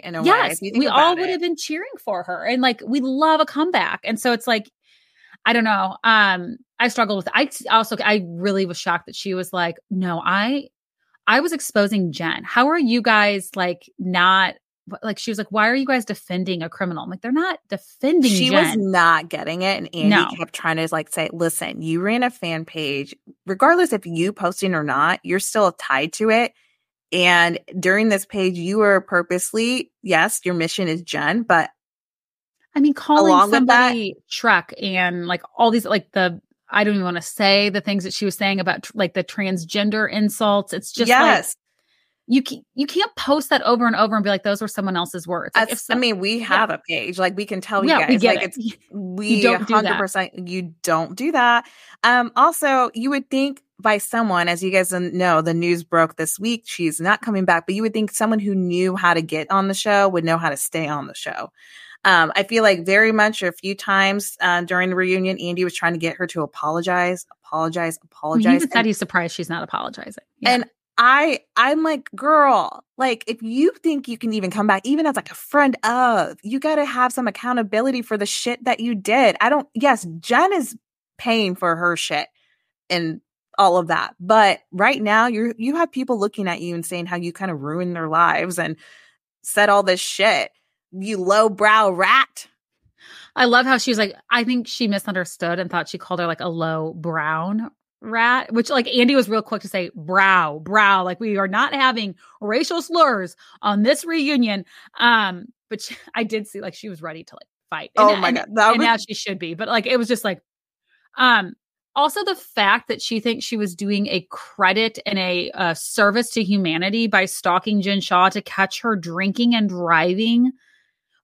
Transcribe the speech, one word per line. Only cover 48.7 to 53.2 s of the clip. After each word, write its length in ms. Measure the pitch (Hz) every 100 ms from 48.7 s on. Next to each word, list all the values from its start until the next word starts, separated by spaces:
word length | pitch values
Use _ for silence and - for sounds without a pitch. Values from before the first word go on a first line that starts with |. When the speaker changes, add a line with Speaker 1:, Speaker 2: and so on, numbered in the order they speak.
| - _
Speaker 2:
You 80 | 202
Speaker 1:
we 440 | 185 180 208 214
Speaker 2:
don't 260 | 233 185 208
do 60 |
that. 100 | 214
Speaker 1:
a 40 | 214
hundred 100 | -
percent, 500 | 190 190 180 - 180
you 260 | 185 180 165
don't 360 | - 160 165 185
do 160 | 277
that. 340 | 311 240 240 233 - - -
Um, 280 | 233 247 240 -
also, 520 | 294 330 294 269 247
you 160 | 226 247
would 200 | 277